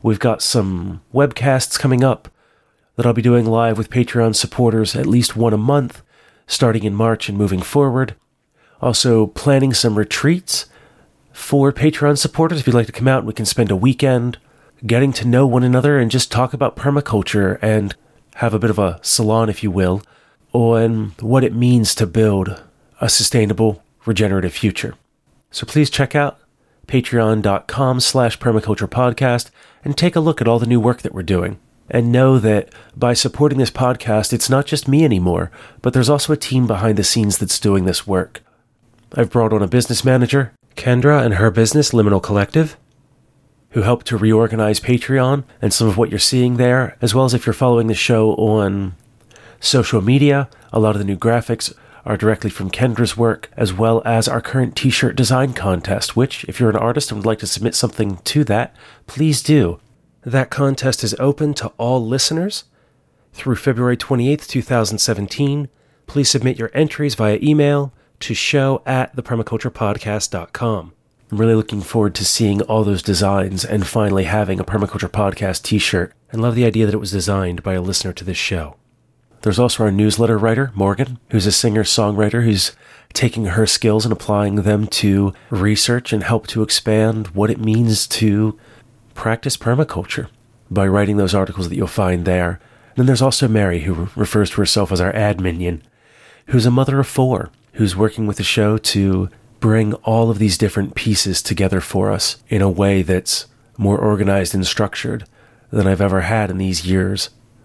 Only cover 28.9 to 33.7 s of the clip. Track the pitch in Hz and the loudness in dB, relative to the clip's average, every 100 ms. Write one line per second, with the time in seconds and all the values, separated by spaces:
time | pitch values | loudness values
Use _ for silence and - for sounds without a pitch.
28.9 | 120 123 120 131 120 - _ - _ 135 | 0 0 0 0 0 -4 _ -20 _ -8
29.9 | 143 175 170 160 156 113 117 117 120 110 | -2 0 2 0 0 2 2 2 2 2
30.9 | 120 - - 90 95 90 104 _ _ - | 0 -4 -8 -2 0 -2 -6 _ _ -4
31.9 | 120 120 123 131 131 110 104 - - - | 0 2 4 4 4 4 2 -2 -10 -20
32.9 | - 120 120 - - 147 135 123 | -2 0 0 -2 0 0 2 -2